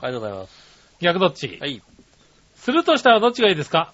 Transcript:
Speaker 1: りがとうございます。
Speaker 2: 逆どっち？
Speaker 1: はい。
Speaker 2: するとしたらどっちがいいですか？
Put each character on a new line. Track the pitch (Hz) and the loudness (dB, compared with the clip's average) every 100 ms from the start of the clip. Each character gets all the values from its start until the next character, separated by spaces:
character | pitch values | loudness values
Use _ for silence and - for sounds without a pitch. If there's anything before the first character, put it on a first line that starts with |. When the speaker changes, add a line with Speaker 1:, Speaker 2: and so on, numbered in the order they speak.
Speaker 1:
り | |
が | 127 | -8
と | 123 | -8
う | |
ご | 107 | -8
ざ | |
い | 95 | -10
ま | 95 | -14
す。 | - - _ _ - | -20 -20 _ _ -4
Speaker 2:
逆 | 170 180 | -2 2
ど | 185 | 0
っ | |
ち？ | - 139 - | -2 -14 -10
Speaker 1:
は | 147 | -12
い。 | 113 _ _ _ _ _ _ _ | -12 _ _ _ _ _ _ _
Speaker 2:
す | _ - | _ -2
る | 311 | 0
と | 339 294 | 2 2
し | |
た | 254 | 4
ら | 220 | 4
ど | 240 | 2
っ | |
ち | 247 | 2
が | 214 | 0
い | |
い | 160 | 0
で | |
す | 139 | -2
か？ | 165 165 | -2 -2